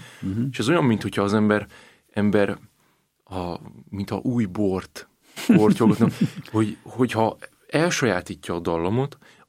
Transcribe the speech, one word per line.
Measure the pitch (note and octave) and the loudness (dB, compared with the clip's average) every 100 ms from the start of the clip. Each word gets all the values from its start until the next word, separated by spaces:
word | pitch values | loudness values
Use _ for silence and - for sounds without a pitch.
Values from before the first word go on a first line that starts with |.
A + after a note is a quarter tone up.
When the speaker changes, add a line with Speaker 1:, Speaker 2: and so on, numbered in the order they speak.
| - - F#2+ | -6 -12 -6
Speaker 1:
mhm. | G#2+ C3+ | -4 -4
Speaker 2:
És | B2+ | -2
ez | A2+ | 0
olyan, | E3+ | 2
mint | C#3 G#2+ | 2 2
hogyha | G#2 G2+ | -2 -2
az | G2+ | 0
ember, | A2 G#2+ G#2 G2+ - - _ _ | 2 2 2 -2 -14 -20 _ _
ember | G#2 G#2 G#2 G2 F#2 - _ _ _ _ _ | -2 2 2 2 -2 -14 _ _ _ _ _
a, | _ F#2 F2 E2+ - - - | _ -8 -8 -8 -14 -20 -12
mint | G2 G2 | -10 -6
a | G2 | -4
új | C3 A#2+ G2+ | -2 -2 -2
bort | F#2+ G2+ F#2 - - - _ _ - - | -2 -2 -2 -6 -16 -20 _ _ -4 4
kortyolgatna, | G3+ G#2+ - A2+ G#2 A#2 - - | 6 6 6 4 4 2 2 -4
Speaker 1:
<laughs> | - - | -4 -4
Speaker 2:
hogy, | A2 G#2+ - | -2 -2 -4
hogyha | - A2+ B2+ A2 A2+ - - _ - | -10 -2 0 0 0 -2 -14 _ -4
elsajátítja | C#3+ E3+ - B2 F2+ F2 D#2+ - E2+ | -2 0 0 0 0 -4 -10 -8 -6
a | |
dallamot, | E2+ E2 F2 A#2 C#3+ - - _ | -2 -2 -2 -2 -4 -10 -20 _